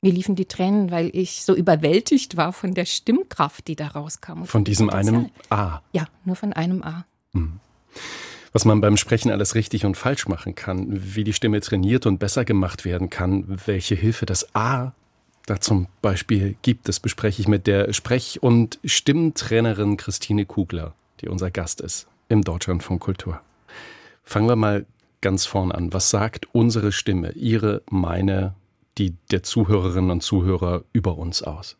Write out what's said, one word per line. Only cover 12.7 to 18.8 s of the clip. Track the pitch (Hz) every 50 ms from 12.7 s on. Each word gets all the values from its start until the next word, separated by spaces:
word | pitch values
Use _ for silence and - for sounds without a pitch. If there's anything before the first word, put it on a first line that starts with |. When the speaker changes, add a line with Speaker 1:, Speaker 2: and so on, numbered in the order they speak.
| - - -
Speaker 2:
werden | 95 87 87 92 87
kann, | - - 90 90 95 98 - 90 95 92 -
welche | - 101 92 90 - 104
Hilfe | 90 104 110 110 - -
das | - 95 - - - _
A | 107 107 120 135 127 123 127 - _ _ _ _ _ _ _ _ _ _
da | - 104 95
zum | - - 107 98 90 - _ _ -
Beispiel | 107 95 90 - - 117 101 98 101 98 _
gibt, | - 127 120 120 _
das | 135 123 -
bespreche | - 110 - - - 107 101 -
ich | 101
mit | 101 104 98 92
der | - 98 98 101 - 110
Sprech- | - - - 123 127 - - - - -
und | 127 117 117 117 113 - -